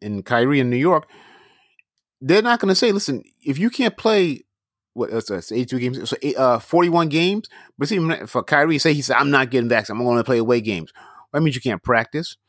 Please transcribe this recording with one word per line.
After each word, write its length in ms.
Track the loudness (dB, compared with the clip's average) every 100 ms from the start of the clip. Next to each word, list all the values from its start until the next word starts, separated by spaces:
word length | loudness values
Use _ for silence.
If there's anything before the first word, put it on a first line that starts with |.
and 200 | -8 -8
Kyrie 360 | -2 0 2 2
in 100 | 0
New 80 | 0
York, 300 | 2 0 -2 -14 -20 -20 _ _ _ _ _ _ _ _
they're 220 | 0 2
not 160 | 2 0
gonna 160 | 2 2
say, 160 | 2
"Listen, 320 | 0 -2 -6 -10 _
if 140 | -6 -2
you 120 | -2
can't 280 | 0 -2 0
play, 480 | 0 2 0 -4 _ _ _ _ _
what, 180 | -8 -4
uh, 60 | -4
it's 340 | -4 -6 -4
eighty-two 260 | -6 -4 -4
games, 300 | -4 -6 -8
so, 80 | -6 -4 0
uh, 200 | 2 2
forty-one 520 | 0 2 4 2 2
games." 380 | 0 0 -2 -6 -18 -20 -8
But 120 | -2
see, 100 | 0 0 -2 -4
for 180 | -6
Kyrie, 360 | 0 2 4 2
say 140 | 2
he 80 | 0
said, 140 | 0 0
"I'm 120 | 2
not 220 | 2 2
getting 180 | 0 2
vaccinated. 320 | 0 0 -2
I'm 60 | 0
gonna 160 | 0
play 160 | 2 0
away 220 | 2 0
games." 300 | 0 -6 -8 -16 -20 -20 _
That 80 | -2
means 140 | 0 0
you 60 |
can't 220 | -4 -4
practice. 540 | -2 -2 -2 -6 -10 -14